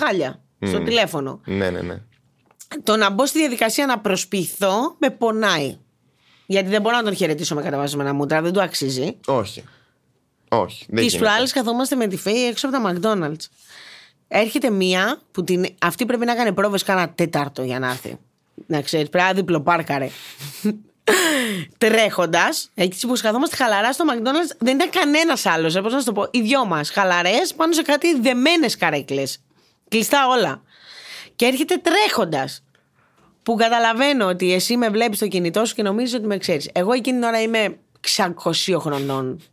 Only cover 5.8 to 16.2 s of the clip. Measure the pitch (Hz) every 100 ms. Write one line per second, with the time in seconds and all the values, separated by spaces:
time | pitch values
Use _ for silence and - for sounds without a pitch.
5.8 | _ _ _ _ _ _ - 196 190 214
6.8 | 214 240 214 185 170 151 160 147 147 139
7.8 | 143 143 139 143 143 156 170 190 175 -
8.8 | 135 131 151 - - 131 101 - - _
9.8 | _ _ _ _ _ _ - 113 90 -
10.8 | - 110 240 90 220 214 254 269 233 233
11.8 | 262 262 214 185 196 233 240 226 269 262
12.8 | 208 175 220 208 151 156 - _ - -
13.8 | - - - _ _ 196 220 285 254 196
14.8 | 185 185 208 302 _ - 180 180 185 -
15.8 | 170 - 233 240